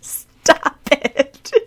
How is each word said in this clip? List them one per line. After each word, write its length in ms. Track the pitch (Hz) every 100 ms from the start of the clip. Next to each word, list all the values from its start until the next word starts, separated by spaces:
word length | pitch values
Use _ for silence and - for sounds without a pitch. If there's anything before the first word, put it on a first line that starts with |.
Stop 760 | - - - _ - - - - -
it. 600 | 285 - - 277 _ -
<laughs> 100 | 466